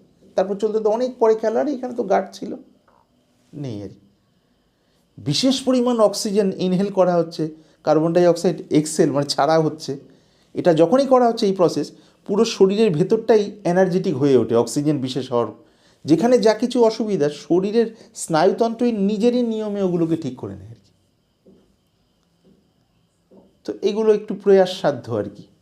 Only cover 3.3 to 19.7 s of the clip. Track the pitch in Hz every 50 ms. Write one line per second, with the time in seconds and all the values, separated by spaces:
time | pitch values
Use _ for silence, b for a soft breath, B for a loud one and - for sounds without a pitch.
3.3 | _ _ _ _ - 151 147 131 113 101 101 95 95 _ _ _ _ _ _ _
4.3 | _ _ _ _ _ _ _ _ _ _ _ _ _ _ _ _ _ - 104 120
5.3 | 147 - - 269 262 - - 247 262 254 240 247 247 226 220 202 202 - - 220
6.3 | 190 208 208 190 185 - 180 185 185 180 202 202 202 190 185 175 175 175 165 165
7.3 | 165 - 160 156 156 B B B B B B - 151 156 156 170 170 180 175 175
8.3 | 165 170 - 190 165 160 - - - 151 156 156 - - 180 151 131 143 143 143
9.3 | - - 139 147 160 160 160 156 147 - - - 135 131 - - b b b b
10.3 | b b b b b 147 135 175 165 151 165 165 226 262 277 269 262 247 247 233
11.3 | 226 226 226 196 190 190 180 156 - 147 135 - - b b b b b b -
12.3 | 190 202 226 226 - - 196 190 202 202 226 214 165 147 180 - 226 220 226 -
13.3 | 233 214 202 208 - - - 170 175 185 190 185 170 185 175 190 160 127 143 143
14.3 | 135 123 113 113 113 117 120 120 - 151 147 151 151 135 123 127 127 143 120 -
15.3 | 120 120 117 107 104 - b b b b b b b b b 127 151 165 226 240
16.3 | 254 240 190 220 214 214 254 233 - 254 233 220 220 - 240 214 202 175 143 143
17.3 | 147 - - - 160 180 190 208 202 233 233 226 226 B B B B - - -
18.3 | 165 151 165 196 208 - 233 233 226 226 247 240 226 208 190 196 220 202 202 240
19.3 | 240 247 247 226 220 220 214 214